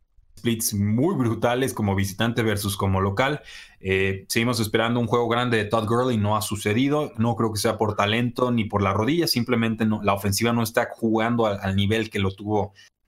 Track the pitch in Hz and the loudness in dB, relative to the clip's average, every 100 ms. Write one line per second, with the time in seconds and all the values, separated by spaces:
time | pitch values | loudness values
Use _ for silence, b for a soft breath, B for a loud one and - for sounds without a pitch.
0 | _ _ _ - 120 113 - 104 104 113 | _ _ _ -6 -2 -2 -2 0 0 2
1 | 156 165 117 95 120 123 135 - 104 98 | 2 2 0 0 0 0 -2 0 0 2
2 | 98 92 113 117 110 101 101 98 98 95 | 0 0 -2 0 0 0 -2 -2 2 2
3 | 98 98 131 151 B B B B 95 95 | 2 2 0 0 B B B B -2 0
4 | 98 95 - 113 117 113 101 113 113 120 | 0 -2 -4 -2 0 0 0 0 0 0
5 | 120 120 117 117 123 117 104 113 107 117 | 0 0 2 0 2 0 2 0 0 0
6 | 127 113 101 107 101 101 104 107 139 147 | 2 0 2 0 -2 -4 -2 0 2 0
7 | 147 - 113 113 113 104 117 101 107 98 | -2 -2 -2 0 -2 0 -2 0 -2 0
8 | 101 113 120 - 127 120 107 101 98 98 | 0 0 -2 0 0 0 0 0 0 0
9 | 110 170 156 123 117 120 113 110 110 107 | 0 0 0 0 0 0 0 0 0 0
10 | 104 98 101 98 117 117 113 123 117 - | 0 0 0 0 0 0 0 0 -2 -2
11 | 117 110 113 120 110 98 98 98 98 113 | 0 2 2 2 0 0 -2 0 2 0
12 | 110 104 98 98 104 104 98 b b _ | -2 -2 -2 -4 -2 -2 -2 b b _